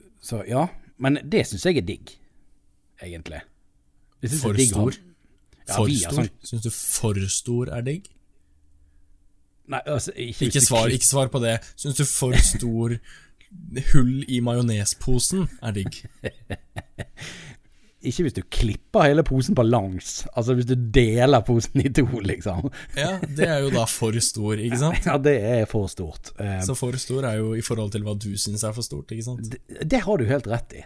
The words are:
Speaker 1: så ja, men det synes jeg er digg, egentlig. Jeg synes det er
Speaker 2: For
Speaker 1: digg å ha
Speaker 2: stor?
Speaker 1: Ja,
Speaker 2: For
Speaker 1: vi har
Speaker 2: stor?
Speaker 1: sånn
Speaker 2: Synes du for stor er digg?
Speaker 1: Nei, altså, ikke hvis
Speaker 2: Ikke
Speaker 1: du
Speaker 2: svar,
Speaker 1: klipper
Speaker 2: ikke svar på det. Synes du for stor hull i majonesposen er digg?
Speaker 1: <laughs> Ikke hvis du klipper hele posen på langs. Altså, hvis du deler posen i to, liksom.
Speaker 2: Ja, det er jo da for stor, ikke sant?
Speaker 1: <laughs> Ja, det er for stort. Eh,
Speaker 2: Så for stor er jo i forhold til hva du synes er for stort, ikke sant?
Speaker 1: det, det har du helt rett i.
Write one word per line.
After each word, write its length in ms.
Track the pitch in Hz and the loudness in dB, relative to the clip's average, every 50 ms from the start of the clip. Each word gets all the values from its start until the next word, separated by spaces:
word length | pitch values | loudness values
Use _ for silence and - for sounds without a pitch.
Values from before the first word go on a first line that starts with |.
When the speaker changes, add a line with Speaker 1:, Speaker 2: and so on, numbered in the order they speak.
| - _ _ | -20 _ _
Speaker 1:
så 260 | _ - - 120 110 95 | _ -12 -8 -8 -8 -6
ja, 200 | - 117 131 160 180 - - - - _ | -4 -2 -2 -2 -2 -6 -14 -20 -20 _
men 260 | _ 123 135 143 139 | _ -2 -2 -2 -2
det 240 | - 143 190 208 123 | -2 -2 0 0 0
synes 180 | - 110 92 - | 0 -6 -2 -2
jeg 160 | 175 185 135 | 0 0 0
er 60 | 90 | -2
digg, 280 | 85 98 - - - - _ - _ _ - _ - _ _ _ _ _ _ _ _ _ _ | -4 -8 -10 -12 -20 -20 _ -20 _ _ -20 _ -20 _ _ _ _ _ _ _ _ _ _
egentlig. 440 | - 90 87 82 80 - 80 78 - _ _ _ _ _ _ _ _ _ _ _ _ _ _ _ - | -14 -14 -14 -14 -14 -14 -14 -16 -16 _ _ _ _ _ _ _ _ _ _ _ _ _ _ _ -4
Jeg 80 | 113 | 0
synes 100 | - 156 | 0 0
det 0 | |
er 20 | 131 | 2
Speaker 2:
For 140 | 113 101 | 2 2
Speaker 1:
digg 160 | 98 90 - 98 | 4 2 2 2
å 80 | 104 | 2
ha 100 | 107 127 | 0 0
Speaker 2:
stor? 120 | - - - - _ _ _ _ _ _ _ _ _ | -2 -6 -18 -20 _ _ _ _ _ _ _ _ _
Speaker 1:
Ja, 200 | _ - - 98 | _ -8 -4 0
Speaker 2:
For 100 | 104 107 | 0 2
Speaker 1:
vi 120 | 107 147 | 2 2
har 160 | 117 87 82 139 | 0 -2 -2 0
Speaker 2:
stor? 20 | |
Speaker 1:
sånn 140 | 151 - 107 - - | -2 -2 -2 -4 -14
Speaker 2:
Synes 220 | - - - 113 107 | -14 -10 -10 -6 -6
du 80 | 117 | -4
for 460 | - - - - - - - 110 101 98 98 | -4 -2 -2 0 0 0 0 0 -2 -2 -2
stor 440 | 95 - - - - 120 120 127 - | -2 -4 -4 -4 -2 -2 -2 -2 -4
er 120 | - 120 117 | -6 -8 -6
digg? 220 | 131 147 185 - - _ _ _ _ _ _ _ _ _ _ _ _ _ _ _ _ _ _ - _ - _ _ _ _ _ _ _ _ _ _ | -6 -6 -8 -10 -16 _ _ _ _ _ _ _ _ _ _ _ _ _ _ _ _ _ _ -20 _ -20 _ _ _ _ _ _ _ _ _ _
Speaker 1:
Nei, 140 | - 131 131 | -10 -10 -8
altså, 320 | - 147 147 120 - - - | -6 -4 -4 -4 -4 -6 -8
ikke 240 | - 127 120 113 | -10 -10 -10 -4
hvis 40 | - 151 | -2 -2
Speaker 2:
Ikke 160 | 120 - 139 | 0 2 4
Speaker 1:
du 40 | 127 | 4
Speaker 2:
svar, 200 | - 127 113 113 | 4 4 4 4
Speaker 1:
klipper 100 | 120 123 | 2 2
Speaker 2:
ikke 140 | 123 - - | 2 2 2
svar 220 | 135 139 135 117 - | 4 2 0 0 0
på 80 | 139 | -2
det. 140 | 120 113 113 117 - - | 0 0 -2 -2 -6 -10
Synes 260 | - - - 147 131 | -16 -10 -8 -6 -2
du 80 | - 147 | -2 0
for 320 | - - - 135 127 123 | 0 0 0 0 4 6
stor 560 | 120 - - - - 127 120 113 113 117 117 120 113 - - - - - _ - _ - _ - - - - - 127 131 | 6 6 6 4 0 -2 -2 -2 0 -2 -2 -2 -6 -8 -16 -20 -20 -20 _ -20 _ -20 _ -20 -20 -18 -10 -10 0 6
hull 300 | - - 147 123 123 131 135 139 | 10 10 12 10 10 2 -2 -4
i 140 | - 131 120 | -2 -2 -2
majonesposen 1040 | 120 120 120 120 123 117 110 104 101 - - - - 131 127 123 - - 180 190 180 - - | 0 0 0 0 0 0 0 0 0 -2 -4 -4 0 2 2 2 2 0 0 0 -2 -4 -6
er 180 | - - 113 101 | -8 -8 -6 -4
digg? 220 | 101 95 90 - - - | -4 -4 -6 -8 -12 -18
Speaker 1:
<laughs> 0 | - - - - - - - - - 101 - - _ _ - - _ - - - - - - - - - - - - - - _ _ _ _ _ _ _ _ - | -20 -20 -12 -12 -12 -12 -12 -12 -12 -12 -12 -12 _ _ -16 -16 _ -14 -14 -14 -14 -14 -18 -16 -16 -16 -16 -18 -20 -20 -20 _ _ _ _ _ _ _ _ -8
Ikke 200 | 131 - - 180 | -6 -2 0 -2
hvis 120 | 135 - | -2 -2
du 60 | 98 95 | -4 -10
klipper 680 | - - - - 113 104 - - _ - 220 165 143 | -2 0 0 2 2 0 -4 -10 _ 4 6 6 6
hele 140 | 143 156 165 | 6 6 4
posen 320 | - 131 131 127 - - | 4 2 0 2 2 2
på 80 | 131 120 | 4 4
langs. 560 | 113 123 117 98 95 92 90 - - - - - | 4 4 2 2 -2 -6 -8 -10 -10 -10 -10 -10
Altså, 260 | - - - 113 117 127 | -6 -4 -4 0 0 2
hvis 140 | 123 123 117 | 0 2 2
du 60 | 131 127 120 | 0 0 0
deler 540 | 113 104 135 120 110 110 120 123 135 143 120 101 | 2 4 4 4 6 4 4 6 6 6 4 4
posen 380 | - 120 117 110 - - 139 - | 4 2 2 2 0 0 0 0
i 60 | 139 | 2
to, 140 | 117 - 135 - 131 117 | 2 2 2 2 0 -4
liksom. 500 | 101 95 90 - - 104 90 85 - 139 - - - - | -2 -4 -4 -4 -4 -4 -4 -4 -4 -6 -8 -8 -14 -8
Speaker 2:
Ja, 260 | - 139 147 170 190 185 | -6 -4 -2 -2 -2 -4
det 300 | 185 151 143 135 160 170 | -6 -6 0 0 2 2
er 160 | 156 143 139 | 2 0 0
jo 60 | 139 131 | 0 0
da 100 | 120 113 | 0 2
for 300 | 110 - - 120 110 107 117 | 2 2 2 0 0 0 0
stor, 360 | - - - 113 104 104 107 | 0 -2 -2 -2 -2 -2 -2
ikke 240 | 107 104 120 117 123 | -2 -2 -2 0 0
sant? 220 | 139 160 175 - - | 0 2 2 0 0
Speaker 1:
<laughs> 40 | 175 | 2
Ja, 80 | 143 | 0
det 160 | 143 135 147 143 | 2 4 2 2
er 300 | 120 101 110 123 117 110 | 2 2 0 2 0 0
for 220 | - - 113 98 90 | 0 0 -2 -2 -2
stort. 400 | - - 92 80 - - - - - | -6 -8 -10 -10 -10 -14 -16 -16 -10
Eh, 260 | - 101 101 98 95 92 | -8 -6 -6 -4 -4 -4
Speaker 2:
Så 140 | 104 131 | -4 -4
for 180 | - - 123 120 | -4 -4 -4 -4
stor 320 | 131 - - 131 131 135 | -6 -6 -4 -4 -2 -2
er 140 | 120 107 107 | -2 -2 -2
jo 100 | 110 110 113 | -2 -2 -2
i 120 | 113 110 | -4 -2
forhold 260 | - 120 110 107 101 | -4 -2 -2 -4 -4
til 140 | 98 107 104 | -4 -6 -4
hva 80 | 104 104 | -4 -6
du 140 | 104 107 104 98 | -6 -6 -6 -6
synes 280 | 98 - 107 104 104 110 | -4 -4 -4 -4 -4 -4
er 80 | 107 | -4
for 140 | 107 117 113 | -4 -6 -8
stort, 240 | - - - - - | -8 -8 -12 -10 -10
ikke 140 | 113 113 113 | -10 -10 -8
sant? 240 | 120 123 117 113 110 | -8 -8 -8 -10 -10
Speaker 1:
det, 300 | - - - _ - - - | -10 -12 -16 _ -10 -8 -2
det 200 | 156 262 254 196 | 0 0 0 2
har 100 | 180 214 | 2 0
du 60 | 170 117 | 2 2
helt 220 | 104 - 143 - | 2 0 0 -2
rett 300 | 101 113 117 - - - - | -4 -4 -4 -6 -8 -14 -18
i. 60 | - | -14